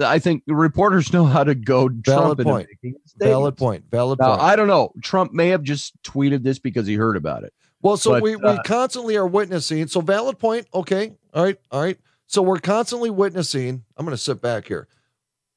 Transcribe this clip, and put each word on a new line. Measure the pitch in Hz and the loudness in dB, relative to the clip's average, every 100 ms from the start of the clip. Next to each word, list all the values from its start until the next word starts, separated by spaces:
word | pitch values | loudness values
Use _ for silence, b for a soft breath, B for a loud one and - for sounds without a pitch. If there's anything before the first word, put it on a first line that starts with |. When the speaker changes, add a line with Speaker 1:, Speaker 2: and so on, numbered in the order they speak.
Speaker 1:
I | 127 156 | 0 2
think | 175 156 - | 0 -2 -2
the | |
reporters | 151 160 - 202 185 139 | 0 2 2 2 2 2
know | 175 | 4
how | 156 147 | 4 4
to | 143 | 2
go | 135 110 127 131 | 0 2 2 2
Speaker 2:
Valid | 113 | 0
Speaker 1:
Trump | 120 139 143 135 | 2 4 4 2
into | |
Speaker 2:
point. | 120 120 90 | 0 0 -4
Speaker 1:
making | 104 123 135 | -14 -14 -14
mistaktements. | _ - 202 | _ 0 2
Speaker 2:
Valid | 131 143 135 | 2 0 0
point. | 127 92 - | -2 -4 -4
Valid | 117 127 131 | -2 0 2
Speaker 1:
Now, | 131 | 2
Speaker 2:
point. | 127 | 4
Speaker 1:
I | 165 214 | 4 4
don't | 208 | 4
know. | 175 113 - | 2 2 -4
Trump | - 190 180 | -4 -2 0
may | 165 175 | 0 2
have | 185 | 2
just | 139 143 - - | -2 -6 -8 -16
tweeted | - 139 139 139 | -8 -2 0 2
this | 131 135 | 0 -2
because | 131 120 101 | -4 -4 -2
he | |
heard | 104 113 95 | 0 0 0
about | 76 58 | -4 -8
it. | 50 _ _ _ | -10 _ _ _
Speaker 2:
Well, | 196 208 | 0 2
so | 226 | 2
Speaker 1:
But, | - | 2
Speaker 2:
we, | 214 220 | 2 0
we | |
Speaker 1:
uh, | 202 202 | 0 0
Speaker 2:
constantly | - 233 254 254 233 214 | 0 -2 -2 -4 -4 -2
are | 185 | 0
witnessing. | 190 196 180 - 156 160 | 0 -2 -6 -4 -4 -2
So | 185 | -2
valid | 160 202 254 214 | 0 -2 -2 -2
point. | 226 226 - | -2 -2 -4
Okay. | 190 170 190 220 - _ | -8 -2 -4 -4 -10 _
All | 151 | -2
right. | 185 190 _ | -2 -2 _
All | 131 | -4
right. | 170 180 _ _ _ | -4 -6 _ _ _
So | 202 | 0
we're | 185 190 | 2 0
constantly | 180 214 233 240 233 | 0 -2 -2 -4 -4
witnessing. | 190 196 180 151 143 127 127 - - | 0 -2 -2 -4 -4 -6 -8 -12 -12
I'm | |
gonna | 160 123 | -8 -6
sit | - 117 | -6 -4
back | 120 113 - | -4 -6 -6
here. | 87 - _ _ _ _ _ _ | -10 -12 _ _ _ _ _ _